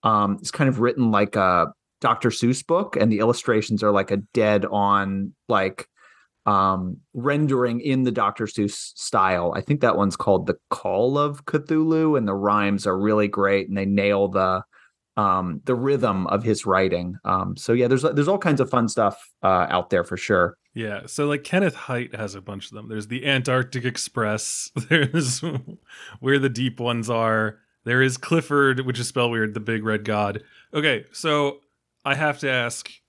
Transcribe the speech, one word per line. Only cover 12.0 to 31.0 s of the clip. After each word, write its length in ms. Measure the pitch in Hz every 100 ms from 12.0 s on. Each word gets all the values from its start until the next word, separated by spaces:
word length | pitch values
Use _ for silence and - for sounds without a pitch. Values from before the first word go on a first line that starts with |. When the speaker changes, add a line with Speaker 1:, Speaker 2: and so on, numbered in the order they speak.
| 160 147
Speaker 1:
and 80 | 107
the 80 |
rhymes 520 | 98 101 104 101 98 101
are 120 | 95
really 300 | 104 107 104
great, 400 | 101 98 98 92
and 80 | 98
they 80 | 98
nail 420 | 101 101 101 98
the, 340 | 95 95 92 - _ _ _ _ -
um, 440 | 101 92 90 73
the 100 | -
rhythm 520 | 123 135 139 117 95 92
of 140 | 98
his 240 | 110 101 104
writing. 500 | 95 95 87 90 92
Um, 320 | - 95 95 -
so 160 | -
yeah, 120 | 120 123
there's, 160 | 131
there's 260 | 143 143 143
all 100 | 196
kinds 220 | 180 143
of 80 | 131
fun 180 | 127 117
stuff, 340 | - 104 - - _
uh, 240 | 98 92 87
out 220 | 90 87
there 140 | 92
for 120 | 85 90
sure. 400 | - 95 87 - _
Speaker 2:
Yeah, 280 | 120 110 101 -
so, 200 | - 147
like, 160 | 143
Kenneth 300 | 143 180 190
Haidt 400 | - - 123 123
has 220 | 110 107 98
a 40 |
bunch 260 | 95 98 -
of 60 |
them. 160 | 104 113
There's 200 | 107 104
the 180 | 123 143
Antarctic 580 | 135 127 131 127 131
Express. 840 | 123 110 - - 107 107 - - -
<laughs> 160 | - 120
There's 540 | 165 135 160 131 123 165 135 - - _ - - -
Where 180 | 127 139
the 100 | 135
Deep 300 | 117 127 127
Ones 320 | 120 117 113
Are. 480 | 117 113 110 107 107 _ _
There 160 | - 123
is 160 | 131 127
Clifford, 680 | - 165 160 143 139 131 127
which 140 | 123
is 80 | 120
spelled 240 | - 120
weird, 220 | 117 107
the 60 | 107
Big 220 | 107 113
Red 200 | 110 107
God. 400 | 104 104 104 101 - - _
Okay, 320 | 151 151 117